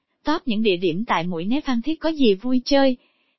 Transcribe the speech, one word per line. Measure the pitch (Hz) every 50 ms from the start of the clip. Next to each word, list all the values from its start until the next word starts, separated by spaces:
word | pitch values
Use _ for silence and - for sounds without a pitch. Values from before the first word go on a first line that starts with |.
| _ _ _ _ -
Top | 294 302 349 -
những | 262 202 214
địa | 220 214 185 175
điểm | 190 175 151 180 233 240
tại | 214 170 165 180
Mũi | 180 160 170
Né | 202 247 302
Phan | 302 277 254 233
Thiết | - 294 320 -
có | - 320
gì | 320 294 269 220 196
vui | 185 220 254 262 254 247
chơi? | - 277 277 277 269 254 - _ _ _ _ _ _ _